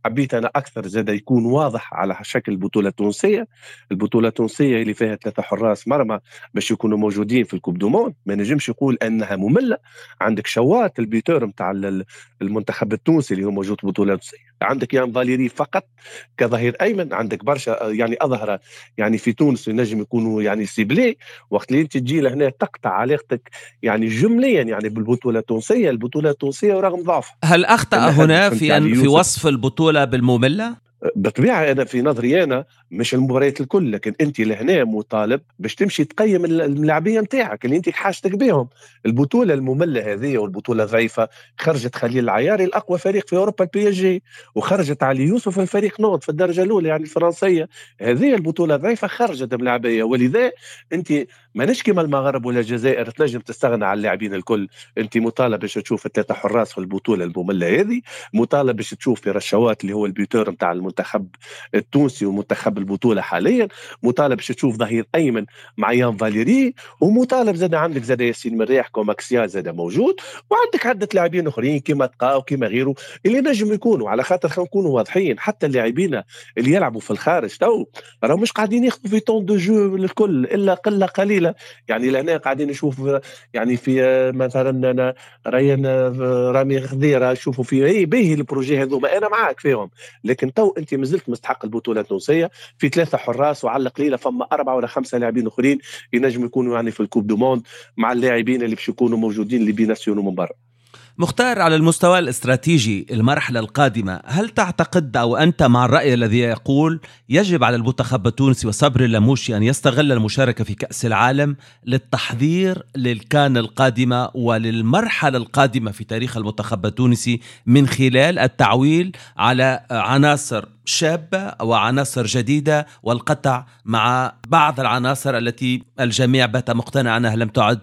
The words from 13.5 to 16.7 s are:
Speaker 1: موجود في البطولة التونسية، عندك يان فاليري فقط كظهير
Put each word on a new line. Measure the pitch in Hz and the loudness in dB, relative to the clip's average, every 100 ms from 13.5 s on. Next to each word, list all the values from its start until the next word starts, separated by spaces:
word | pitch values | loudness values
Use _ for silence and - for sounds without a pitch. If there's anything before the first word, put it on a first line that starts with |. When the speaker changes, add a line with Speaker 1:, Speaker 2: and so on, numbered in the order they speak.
Speaker 1:
موجود | 98 98 104 | -4 -4 -4
في | |
البطولة | 98 92 101 | -4 0 0
التونسية، | 95 - - _ _ | 0 -4 -20 _ _
عندك | - 139 120 | -2 -2 0
يان | 135 127 | 0 0
فاليري | 120 123 127 123 | -2 0 0 -2
فقط | - 147 190 _ _ - - - - | -2 -4 -4 _ _ -20 -20 -18 -2
كظهير | 120 117 120 | 0 2 -2